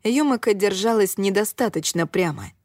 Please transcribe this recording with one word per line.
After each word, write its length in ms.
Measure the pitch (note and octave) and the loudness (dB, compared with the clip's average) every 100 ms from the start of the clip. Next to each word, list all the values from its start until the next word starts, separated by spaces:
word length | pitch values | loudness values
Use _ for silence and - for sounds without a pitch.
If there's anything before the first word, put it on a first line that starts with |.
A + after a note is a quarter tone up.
Юмака 500 | G#3+ C4 D4 B3 A#3 | 0 2 2 2 0
держалась 640 | G3+ G3+ F#3+ A3 A3+ F#3+ - | 2 0 0 0 2 2 2
недостаточно 920 | G3 G3 A3 - A#3 D#3+ D#3 F3 D#3+ | 0 0 -2 -2 -2 -2 -4 -4 -2
прямо. 420 | F#3+ F3 D3 G2 _ | 0 -2 -4 -12 _